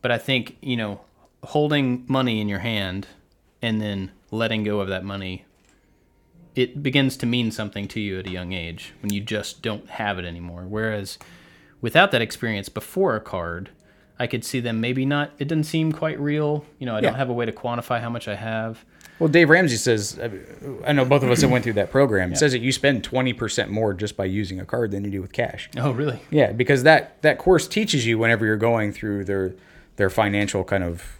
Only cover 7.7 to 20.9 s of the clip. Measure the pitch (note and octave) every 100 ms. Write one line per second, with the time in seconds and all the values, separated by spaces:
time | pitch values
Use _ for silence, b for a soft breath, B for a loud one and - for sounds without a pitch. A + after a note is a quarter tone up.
7.7 | G2+ G2+ A2+ G#2 F#2 F#2 F2+ F2+ F#2 E2
8.7 | E2+ - - G#2 G2+ G#2+ G#2+ - - A2+
9.7 | G#2+ - - G#2 F#2 F2+ E2+ F2 E2+ F#2
10.7 | G#2+ A2 G#2+ G2 - B B B B B
11.7 | B A#2 D3+ G3 A#2+ A2+ - A#2 G#2 G2
12.7 | - - - F#3+ A2 - F#2+ E2+ E2+ G2+
13.7 | _ b b b b B2 A#2 - C3 A#2
14.7 | A2+ A#2+ B2+ C3 D3 D3 - C#3+ D#3+ D#3
15.7 | D#3+ D#3+ D#3 D#3 D#3 C#3+ D3+ D3 D3 D3
16.7 | _ B2+ A2 - A#2+ C3 A#2+ A#2 - B2
17.7 | A#2+ - A#2+ A#2 A#2+ - G2+ A2+ A2+ A2+
18.7 | A2 _ B B B E3 E3 D#3+ E3 F3
19.7 | A#2 - A2+ G#2 - A#2 F#2+ - - -
20.7 | - -